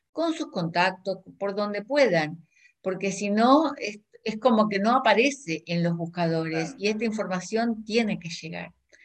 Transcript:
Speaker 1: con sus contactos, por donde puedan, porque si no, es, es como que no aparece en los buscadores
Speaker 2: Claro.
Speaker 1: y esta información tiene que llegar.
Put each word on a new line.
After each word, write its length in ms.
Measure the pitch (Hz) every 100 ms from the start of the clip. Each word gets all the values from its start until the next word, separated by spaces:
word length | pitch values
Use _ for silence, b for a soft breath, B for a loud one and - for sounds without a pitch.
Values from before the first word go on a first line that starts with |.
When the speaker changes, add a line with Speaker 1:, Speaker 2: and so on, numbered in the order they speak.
| _
Speaker 1:
con 220 | 311 330
sus 160 | 320 302
contactos, 680 | 190 165 175 185 185 202 - - -
por 160 | 202
donde 280 | 202 208 208
puedan, 640 | 208 294 247 165 151 170 b b b _
porque 280 | 185 180 196
si 200 | 185 202
no, 420 | 208 240 285 320 -
es, 220 | 208 214 _ -
es 160 | 220 220
como 300 | 254 220 214
que 100 | 196
no 180 | 214 254
aparece 680 | 247 202 277 277 165 156 160
en 160 | 170
los 140 | 170 170
buscadores 720 | 165 175 165 165 160 160 160
Speaker 2:
Claro. 60 | -
Speaker 1:
y 100 | 202
esta 160 | 214 233
información 800 | 214 185 185 - 220 233 220
tiene 340 | - 220 214 170
que 100 | 165
llegar. 440 | - 160 170 - - _ B